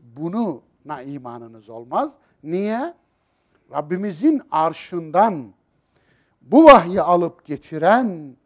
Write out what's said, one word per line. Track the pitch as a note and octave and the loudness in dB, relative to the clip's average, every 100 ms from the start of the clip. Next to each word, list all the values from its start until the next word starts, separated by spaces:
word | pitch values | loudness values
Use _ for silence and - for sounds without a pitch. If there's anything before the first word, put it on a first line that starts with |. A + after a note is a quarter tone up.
bununla | A#2+ A#2 E3 G#3 A3 B2 _ _ C#3 C#3+ | _ -12 -10 -6 -6 -8 _ _ -16 -16
imanınız | C3+ C#3+ B2 A#2+ A#2 A2+ G#2 | -14 -16 -16 -18 -20 -20 -20
olmaz. | A2+ A#2+ F3+ C#4+ _ _ _ | -20 -10 -8 -8 _ _ _
Niye? | D3+ F3 G#3 A3+ E4 E4+ _ _ _ _ _ _ _ | -10 -6 -6 -6 -10 -14 _ _ _ _ _ _ _
Rabbimizin | C#3 D3+ F3+ G#3 D#3+ C#4+ D4 - | -10 -8 -8 -8 -4 -2 -2 -4
arşından | D#3 D#3+ D#3 - F3 D#3+ E3 A3+ E3+ A2 _ _ _ _ _ _ _ _ _ | -4 -4 -4 -12 -12 -4 0 0 -2 -12 _ _ _ _ _ _ _ _ _
bu | C3 A#3+ | 0 6
vahyi | D#4+ B3 E3+ F#3+ | 10 10 6 -4
alıp | D#3+ F3 E3+ - | 0 0 0 -8
getiren | - C#3 - D#3 E3 A#3 A#3+ E3+ C#3+ B2 | -14 -14 -12 -2 2 2 0 -8 -16 -20